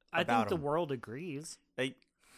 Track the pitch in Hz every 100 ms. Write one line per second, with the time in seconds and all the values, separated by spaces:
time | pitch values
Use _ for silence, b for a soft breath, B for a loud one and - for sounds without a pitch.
0 | _ 165 170 117 107 170 143 160 160 123
1 | 107 127 180 139 160 - _ - 131 -
2 | _ _ B